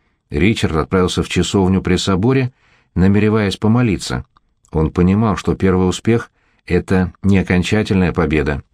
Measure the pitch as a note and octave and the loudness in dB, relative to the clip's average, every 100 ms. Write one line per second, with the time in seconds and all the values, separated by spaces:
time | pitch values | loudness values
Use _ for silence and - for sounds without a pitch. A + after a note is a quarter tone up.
0 | _ _ _ D2 F#2+ A#2 G2 D#2+ D2 F#2+ | _ _ _ 0 0 0 -2 -2 0 0
1 | F2+ - D#2+ - E2 G2+ F#2 F#2+ E2+ F2+ | 0 -2 -4 -2 0 0 2 0 0 -2
2 | - F#2 A2+ C3+ B2+ - _ _ _ - | 0 0 0 0 -2 -8 _ _ _ 0
3 | F#2+ G2+ G#2+ A2 G2+ - G#2+ A#2 B2 D#2 | 2 4 2 2 0 -2 0 2 0 -2
4 | - B1+ - _ _ _ _ D#2 D#2 F2+ | -4 -8 -8 _ _ _ _ -2 -2 0
5 | F2+ G2+ A2+ F2+ - D#2+ F#2+ F#2 F#2 F2 | 2 2 0 -2 -4 -2 0 2 0 -2
6 | - A#2 - _ _ _ - F2+ - F#2 | 0 -2 -2 _ _ _ -4 -2 0 0
7 | F2 - G2 G2 F2+ F#2 E2+ G#2+ G#2+ F#2+ | 0 -2 0 2 2 0 0 -2 0 0
8 | F2 E2 D#2+ D2+ C#2 C#2+ - | 0 0 0 0 -2 -4 -8